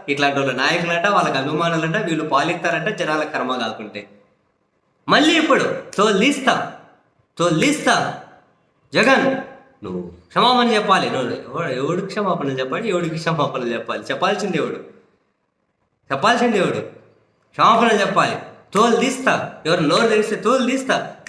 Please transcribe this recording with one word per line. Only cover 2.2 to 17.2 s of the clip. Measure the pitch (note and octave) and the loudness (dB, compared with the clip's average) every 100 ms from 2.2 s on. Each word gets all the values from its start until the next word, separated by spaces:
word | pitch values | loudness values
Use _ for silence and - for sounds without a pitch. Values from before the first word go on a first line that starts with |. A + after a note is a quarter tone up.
| - | 0
పాలిస్తారంట, | C3+ D#3+ E3 F3 D#3+ F#3 | 0 0 -2 -2 -2 -2
జనాల | - D#3 D#3 | -4 -2 -2
కర్మ | C#3+ C3+ B2+ B2 | -2 -4 -4 -4
కాకుంటే. | A2+ A2 G#2 G#2 - - _ _ _ _ _ _ _ _ - | -6 -8 -12 -14 -16 -20 _ _ _ _ _ _ _ _ 0
మళ్ళీ | A3 D#4 E4 | 4 4 4
ఇప్పుడు | - A#3+ - - - - | 4 2 2 -4 -6 0
తోలు | G#3+ G3 | 2 2
తీస్తా, | B3+ C#4 A#3+ E3 - - - _ _ _ _ - | 2 2 0 0 -2 -12 -20 _ _ _ _ -2
తోలు | E3+ D#3+ | 0 2
తీస్తా. | C#4+ C#4+ - F3+ - - - - _ _ _ _ _ | 2 2 0 0 0 -6 -14 -20 _ _ _ _ _
జగన్, | D3 A#3 C4 C4+ - - - - _ | 2 4 4 2 -2 -6 -16 -20 _
నువ్వు | G2 F2+ | -8 -8
క్షమాపణ | - - _ F3+ A#3 B3 A#3 | -8 -14 _ 2 4 4 4
చెప్పాలి. | G#3+ G3+ F3+ B2 | 2 2 2 2
నువ్వు | C3 A#2 | -2 -4
ఎవడు, | - - C#3+ D#3+ | -6 -8 -6 -4
ఎవడు | B2+ C#3+ F3+ | -2 -2 -2
క్షమాపణ | - G#3+ G3 D#3+ C#3 | -4 -4 -2 0 -2
చెప్పాలి, | C3 C3 E3 A3+ | -4 -4 -4 -2
ఎవడికి | F3+ E3 D#3+ | -2 -2 -4
క్షమాపణ | E3 D#3 C3+ C3 | -2 0 0 -2
చెప్పాలి? | A#2+ A2+ A#2 G#2+ | -4 -4 -4 -6
చెప్పాల్సింది | - C3+ F#3 G3+ G3+ D#3 | -4 -2 0 0 -2 -2
ఎవడు? | A#2+ - - - _ _ _ _ _ _ _ _ _ _ - | -2 -6 -12 -20 _ _ _ _ _ _ _ _ _ _ -8
చెప్పాల్సింది | C3+ G3+ A#3+ A#3+ G#3 | -2 2 2 2 2
ఎవడు? | D#3 A#2+ - - - _ | 0 -2 -8 -14 -20 _